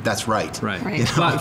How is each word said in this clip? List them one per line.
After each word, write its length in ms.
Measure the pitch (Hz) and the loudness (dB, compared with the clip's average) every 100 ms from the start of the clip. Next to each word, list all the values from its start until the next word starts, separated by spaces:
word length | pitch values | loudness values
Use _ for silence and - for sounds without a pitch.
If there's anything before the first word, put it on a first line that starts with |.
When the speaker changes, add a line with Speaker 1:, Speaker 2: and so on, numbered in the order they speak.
Speaker 1:
"That's 240 | 120 101 - | -2 -2 0
right." 320 | 110 - - | 0 0 -2
Speaker 2:
Right. 220 | 110 95 | -4 -2
Speaker 3:
Right. 140 | 92 117 | -2 0
Speaker 1:
You 60 | 117 | 2
know? 60 | - | 2
Speaker 2:
But 220 | 170 156 | 2 2